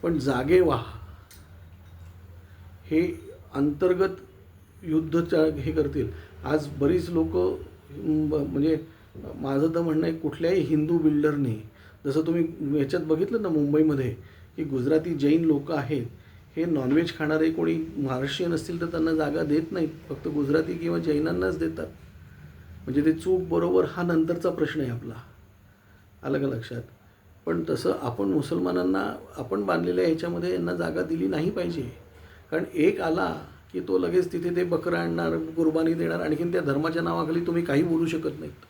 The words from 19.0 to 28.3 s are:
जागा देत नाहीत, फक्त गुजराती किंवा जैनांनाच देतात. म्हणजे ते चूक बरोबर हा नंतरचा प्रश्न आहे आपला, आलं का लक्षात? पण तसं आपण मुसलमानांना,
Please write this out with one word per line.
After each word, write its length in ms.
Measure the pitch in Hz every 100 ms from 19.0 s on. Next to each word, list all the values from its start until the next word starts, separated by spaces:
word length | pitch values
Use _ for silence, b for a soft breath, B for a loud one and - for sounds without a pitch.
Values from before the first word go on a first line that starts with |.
| 160
जागा 280 | 156 151 151
देत 200 | 160 147 165
नाहीत, 180 | 180 160 - -
फक्त 200 | 135 -
गुजराती 500 | 147 139 151 160 175
किंवा 200 | 165 170
जैनांनाच 600 | 160 147 160 180 185 165
देतात. 280 | 113 - - - - - - B B B B B
म्हणजे 200 | - 135
ते 80 | 151
चूक 280 | 160 185 185
बरोबर 440 | 175 170 170 185
हा 180 | 180 175
नंतरचा 480 | 175 165 160 175 185
प्रश्न 300 | 165 151 -
आहे 100 | 131
आपला, 240 | 117 117 113 - - - - - b b b b -
आलं 180 | - 139
का 160 | 139 120
लक्षात? 260 | 117 120 117 - b b b - -
पण 160 | 170 165
तसं 220 | 151 160 151
आपण 220 | 127 117
मुसलमानांना, 920 | 98